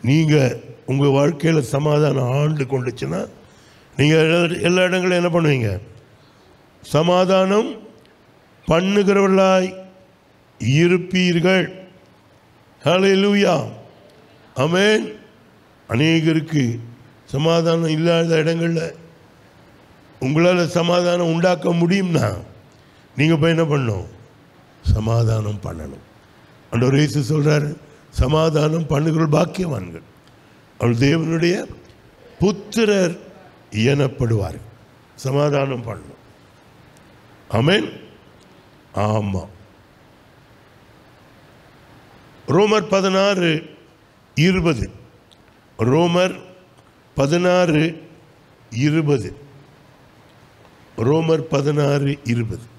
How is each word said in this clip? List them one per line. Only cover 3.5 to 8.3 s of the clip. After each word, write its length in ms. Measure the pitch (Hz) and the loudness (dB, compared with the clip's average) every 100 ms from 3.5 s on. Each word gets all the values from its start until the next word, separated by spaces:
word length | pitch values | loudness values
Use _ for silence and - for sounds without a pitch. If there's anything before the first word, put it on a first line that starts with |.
| - - - _ - | -20 -20 -20 _ -2
நீங்க 180 | 143 160 | 2 4
எல்லா, 220 | 160 170 170 170 170 | 4 2 0 -2 0
எல்லா 140 | 180 180 | 2 2
இடங்களையும் 340 | 185 185 180 | 0 0 0
என்ன 100 | 175 | 0
பண்ணுவீங்க? 360 | 170 156 139 110 95 - - _ _ _ _ _ _ _ _ | 0 0 0 -2 -6 -10 -20 _ _ _ _ _ _ _ _
சமாதானம் 880 | - 143 165 180 185 190 190 208 254 - - - _ _ _ | -4 -2 2 2 2 2 2 0 -2 -8 -18 -20 _ _ _